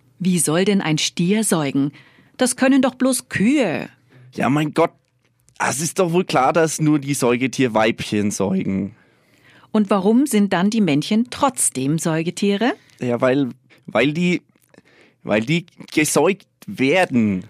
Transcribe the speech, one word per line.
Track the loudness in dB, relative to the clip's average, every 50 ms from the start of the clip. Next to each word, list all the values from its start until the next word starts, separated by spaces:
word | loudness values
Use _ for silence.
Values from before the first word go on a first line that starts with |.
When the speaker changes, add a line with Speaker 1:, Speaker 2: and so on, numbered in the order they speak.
| _ _ _ -4
Speaker 1:
Wie | -2 0 0 0
soll | 0 0 0 0 2
denn | 2 0 0
ein | 0 0 -2 -2
Stier | -2 -4 -4 -2 0 0 0 0
säugen? | 0 0 0 0 -2 -2 -2 -2 -2 -2 -4 -10 -20 _ _ _ _ _ _
Das | -2 -2 -2 0
können | 0 2 2 4 4
doch | 2 0 0
bloß | 0 0 0 0 -2 -4 -6
Kühe. | -4 0 0 2 2 2 0 0 -2 -4 -8 -10 -14 _ _ _ _ -20 -20 -14 -6
Speaker 2:
Ja, | -2 0 0
mein | 0 0 -2 -2 0
Gott. | 0 0 0 _ _ _ _ _ _ _ _ _ _ _ _ _ -6
Es | -4 -4 -4 -4
ist | -6 -4 -2 -2
doch | 0 0
wohl | 0 0 0
klar, | 0 0 0 2 2
dass | 2 2 2 0 0 0
nur | 0 0 0 0
die | 0 -4 -4
Säugetierweibchen | 0 0 0 2 2 0 -2 -2 0 0 0 2 2 2 0 0 -2 -4 -4 -2 -2 0 -2
säugen. | -2 -2 -2 -2 -2 -2 -2 -2 -4 -4 -4 -6 -10 _ _ _ _ _ _ _ _ _ _ _ -20 -20 _ _
Speaker 1:
Und | -2 0 0 2
warum | 0 0 2 2 2 2 2
sind | 2 2 2 2 2
dann | 0 0 0 0
die | 0 0
Männchen | 0 2 2 0 0 0 0 0 0 -2
trotzdem | -4 -2 -2 -2 0 0 -4 -4 -4 -2 -2 -2 -2 -2
Säugetiere? | -2 -2 -2 -2 -2 -4 -4 -2 0 0 0 0 0 -2 -4 -4 _ _ _ -6
Speaker 2:
Ja, | -4 -2 0 2
weil, | 2 2 2 2 0 -2 -6 _ _ _ _ _ _
weil | -4 0 0 2 2
die, | 0 0 0 0 0 -2 -4 _ _ _ _ _ _ -20 -20 _ _ _ _ _ _ _
weil | -4 -2 0 0
die | 0 0 -2 -2 -2 -6 _ -20 -16 -4
gesäugt | 0 0 0 2 2 2 2 2 0 -2 _ _ _ _ -16
werden. | -10 -4 -2 0 2 2 2 2 2 2 0 2 0 0 -2 -6